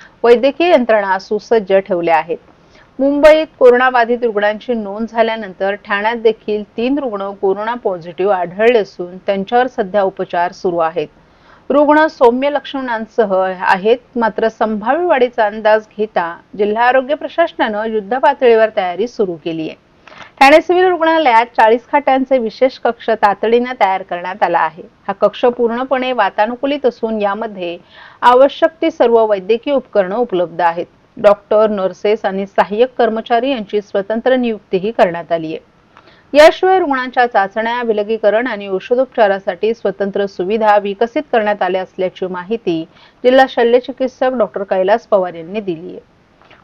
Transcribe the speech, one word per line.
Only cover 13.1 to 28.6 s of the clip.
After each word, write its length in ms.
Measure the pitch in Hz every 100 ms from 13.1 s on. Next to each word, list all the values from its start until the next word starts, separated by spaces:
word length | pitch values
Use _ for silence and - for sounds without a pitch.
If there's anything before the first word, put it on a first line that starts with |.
| - 208 190 190 185
आहेत, 380 | - 190 208 247 _ 240
मात्र 320 | 220 214 220
संभाव्य 560 | - 220 214 220 302
वाढीचा 420 | 359 277 247 247 208
अंदाज 380 | 220 214 220 214 -
घेता 420 | 214 190 170 170 _ 180
जिल्हा 260 | 208 214
आरोग्य 300 | 240 262 254
प्रशासनानं 680 | 302 294 - 330 - 240 208
युद्धपातळीवर 840 | 226 220 196 247 285 277 247 220 220 214
तयारी 320 | 180 175 240
सुरू 280 | - 196 165
केली 180 | 170 165
आहे. 140 | 160 - _ _ - - - -
ठाणे 200 | 269 311
सिव्हिल 260 | - 359 370
रुग्णालयात 600 | 349 320 320 294 226 233
चाळीस 420 | - 220 240 -
खाटांचे 460 | 294 277 262 262 262
विशेष 400 | 220 - 262 -
कक्ष 320 | 240 226 -
तातडीनं 600 | 220 208 196 220 240 247 254
तयार 220 | 190 190
करण्यात 400 | 185 175 180 214
आला 160 | 185 170
आहे. 240 | 160 156
हा 300 | - _ -
कक्ष 320 | 190 202 -
पूर्णपणे 680 | 247 240 233 233 262 262 254
वातानुकूलित 760 | 247 190 196 214 247 277 285 247
असून, 340 | - 220 220
यामध्ये 580 | 202 208 233 196 175 175 _ - - -
आवश्यक 480 | 240 254 277 -